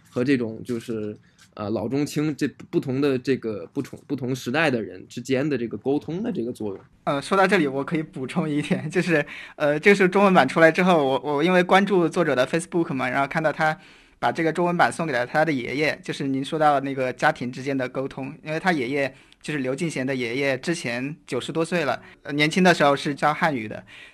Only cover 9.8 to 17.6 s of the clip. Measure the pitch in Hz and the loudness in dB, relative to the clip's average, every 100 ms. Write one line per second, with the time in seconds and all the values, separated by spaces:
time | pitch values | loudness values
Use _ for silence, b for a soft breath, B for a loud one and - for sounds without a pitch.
9.8 | 202 202 185 196 202 175 131 170 165 165 | 4 6 4 4 6 6 4 6 6 6
10.8 | 185 170 135 135 143 143 170 180 180 185 | 4 4 4 0 0 0 4 4 6 4
11.8 | 202 196 160 180 160 123 127 165 170 175 | 4 2 2 2 2 2 2 0 -2 -2
12.8 | 160 135 127 135 143 165 156 139 160 156 | -2 -2 -2 0 -2 0 -2 0 0 -2
13.8 | b b b _ 123 165 160 160 175 175 | b b b _ -2 0 0 0 0 2
14.8 | 127 117 160 123 123 151 160 139 113 135 | 2 2 -2 -2 0 0 2 0 -4 -2
15.8 | 151 - - 143 139 135 135 160 151 139 | -2 -2 -6 -6 -4 -4 -4 2 2 2
16.8 | 139 135 127 123 151 156 123 127 | 0 -4 -4 0 0 0 -6 -6